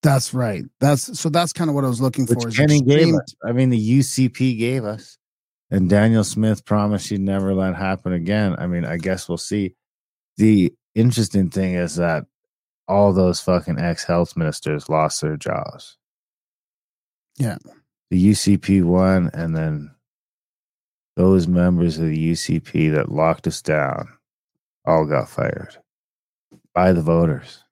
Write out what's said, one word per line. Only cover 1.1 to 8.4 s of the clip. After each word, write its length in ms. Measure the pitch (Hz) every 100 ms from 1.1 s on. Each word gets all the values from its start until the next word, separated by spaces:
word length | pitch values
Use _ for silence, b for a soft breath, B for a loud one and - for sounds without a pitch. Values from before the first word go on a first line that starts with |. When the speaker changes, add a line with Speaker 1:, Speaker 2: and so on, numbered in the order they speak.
| 220
Speaker 1:
so 100 | 165
that's 240 | 156 170
kinda 180 | - 165
what 140 | 143 135
I 20 |
was 140 | 117
looking 240 | 131 127 120
Speaker 2:
Which 180 | 120
Speaker 1:
for, 40 | 117
is 80 | 113
Speaker 2:
Kenny 260 | 151 147
gave 280 | 127 143 165
Speaker 1:
extreme 60 | 160
Speaker 2:
us. 200 | - - 104
I 60 |
mean, 180 | 120 131
the 80 | 120
U 240 | 107 131
C 260 | 131 - 131
P 280 | - 131 113
gave 280 | 117 135
us. 360 | 107 104 - _ _ _ _ _ _
And 180 | 98 90
Daniel 360 | 101 110 113
Smith 420 | 98 - 110 104 -
promised 420 | 104 104 101 -
she'd 140 | 101
never 320 | 98 98 98
let 220 | 95 95 90
happen 360 | 95 95 92
again. 440 | 90 85 104